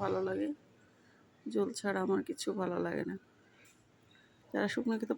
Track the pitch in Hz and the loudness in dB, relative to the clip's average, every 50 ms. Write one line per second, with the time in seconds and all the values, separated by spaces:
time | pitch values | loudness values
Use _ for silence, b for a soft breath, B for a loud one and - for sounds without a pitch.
0 | 202 190 190 185 190 190 190 190 202 302 294 - - - - b b b b b | -2 0 0 0 0 0 0 0 0 -2 -2 -6 -10 -20 -20 b b b b b
1 | b b b b b - - - - 233 226 220 202 - 233 - - 202 196 190 | b b b b b -20 -20 -16 -10 -2 0 0 2 0 0 -2 -2 0 0 0
2 | 185 185 196 196 - - 269 - - - 190 202 185 180 175 175 175 170 165 147 | 2 2 2 2 2 0 -4 -4 -2 -2 -2 0 0 0 0 0 0 0 0 -2
3 | 143 - 190 190 - - - - - - - - - - - - - - - - | -2 -2 -4 -8 -10 -16 -20 -20 -20 -20 -20 -20 -20 -20 -20 -20 -20 -20 -20 -20
4 | - b b b b b b b - - - 202 202 202 - - 247 240 226 214 | -20 b b b b b b b -10 -4 0 2 2 2 2 0 0 0 0 0
5 | 226 - - | 0 0 0